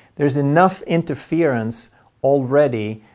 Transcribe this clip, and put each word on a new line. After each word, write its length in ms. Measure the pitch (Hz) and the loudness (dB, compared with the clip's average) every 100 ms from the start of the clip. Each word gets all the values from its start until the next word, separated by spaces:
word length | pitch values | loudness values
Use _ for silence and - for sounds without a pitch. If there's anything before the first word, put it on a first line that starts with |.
| _ - | _ -2
there's 220 | 143 143 | 0 0
enough 420 | 139 160 185 190 | 2 4 2 0
interference 1080 | - 170 165 131 - 165 156 120 110 113 - _ _ _ | -2 -2 -2 -8 -4 0 0 0 -4 -8 -12 _ _ _
already 800 | 135 143 127 143 147 117 107 110 - | 0 0 2 2 2 0 -6 -8 -16